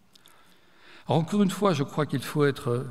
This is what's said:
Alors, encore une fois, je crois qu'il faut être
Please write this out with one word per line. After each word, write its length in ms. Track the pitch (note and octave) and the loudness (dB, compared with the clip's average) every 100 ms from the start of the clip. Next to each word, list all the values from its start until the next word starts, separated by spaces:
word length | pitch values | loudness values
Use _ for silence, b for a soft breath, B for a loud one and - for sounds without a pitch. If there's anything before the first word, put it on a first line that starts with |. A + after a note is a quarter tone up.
| _ b b b b b b b b b b | _ b b b b b b b b b b
Alors, 120 | C3+ | 0
encore 200 | E3 G#3 | 2 2
une 80 | G3 | 2
fois, 240 | - G3+ | 2 0
je 100 | D3 | 2
crois 220 | C#3 - D3 | -2 -2 -2
qu'il 160 | C3+ | -2
faut 220 | - D3+ | -4 0
être 420 | C#3+ - - A#2+ C3 | 2 0 -2 -4 -4